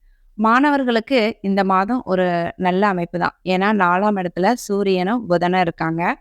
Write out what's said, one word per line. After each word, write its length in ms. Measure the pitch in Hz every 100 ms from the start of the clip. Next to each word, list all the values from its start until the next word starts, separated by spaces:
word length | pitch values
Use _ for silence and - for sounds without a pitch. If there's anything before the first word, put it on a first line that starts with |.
| _ _ _
மாணவர்களுக்கு 1040 | - 220 240 294 285 254 233 220 269 214 -
இந்த 240 | 196 196
மாதம் 380 | 190 190 196 247
ஒரு 480 | - 185 180 175 170 -
நல்ல 300 | 180 180 208
அமைப்பு 320 | 185 175 170
தான். 220 | 170 -
ஏன்னா 380 | - 185 196 214
நாலாம் 440 | 180 180 208 202 180
இடத்துல 260 | 170 185
சூரியனும் 800 | 247 - 202 202 185 180 240 170
புதனும் 300 | 175 175 185
இருக்காங்க. 580 | 175 - 160 165 180 269